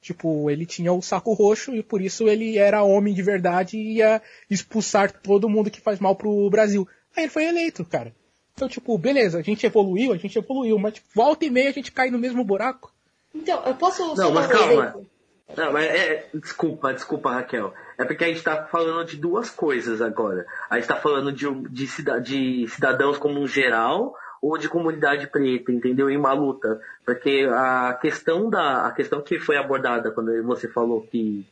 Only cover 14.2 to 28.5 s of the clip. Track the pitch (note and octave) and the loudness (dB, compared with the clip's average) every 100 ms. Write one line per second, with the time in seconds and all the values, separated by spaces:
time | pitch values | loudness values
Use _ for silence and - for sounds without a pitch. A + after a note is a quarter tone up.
14.2 | F#3 D#3 - - - - - - - _ | 2 4 4 4 6 4 4 -6 -20 _
15.2 | _ _ _ D3 D#3 C#3+ D#3 E3 F3 D3+ | _ _ _ -6 -2 0 0 0 0 -2
16.2 | - D#3 - - E3 D#3 C3+ C3 - D3 | -6 -12 -12 -4 -4 -2 -4 -6 -6 -4
17.2 | C3+ B2 B2 B2 G2 - - - - D#3 | -2 -4 -4 -6 -6 -10 -20 -6 -6 -2
18.2 | E3+ E3 - D#3 D#3 E3+ E3 E3 E3 D3 | -2 -2 -4 -4 -2 -2 0 -2 -6 -6
19.2 | E3+ G3 A#3 - D#3+ B2+ A2+ A2 A#2 A2 | -4 -2 -4 -4 -2 0 -2 -2 -2 -2
20.2 | G#2+ F#2 F2 - - A#2 A#2+ D3 D3+ C#3 | -2 -4 -8 -12 -4 -4 -2 -2 0 0
21.2 | C#3 C3+ C#3+ C3+ A#2+ B2+ C3+ - C#3+ A#2+ | -2 -4 -6 -6 -10 -8 -8 -6 -4 -4
22.2 | A#2+ C3+ C3 B2+ A#2 - C3+ C3 C#3 C#3+ | -4 -2 -2 -2 -4 -2 0 2 2 2
23.2 | D3 C#3+ C#3 B2+ B2+ A2+ A#2 E3+ C4 - | -2 -2 -2 2 2 4 2 0 -2 -6
24.2 | - - C#3+ D#3 D#3 E3+ E3 D#3 D3 C#3+ | -18 -6 -4 -2 -2 -2 -2 0 0 0
25.2 | C#3+ D3+ C3+ B2 A#2+ B2 B2 B2+ C#3 C#3+ | -2 0 0 0 -2 -2 0 0 2 2
26.2 | C#3 C3+ C#3 C3 A2 A2 - - - B2 | 2 2 0 -2 -4 -4 -8 -12 -4 -2
27.2 | D3 C#3 C3+ A#2 C3 B2+ B2 B2 D#3 - | 0 2 2 2 2 2 0 -2 -2 -2
28.2 | - E3 A3 | -2 0 0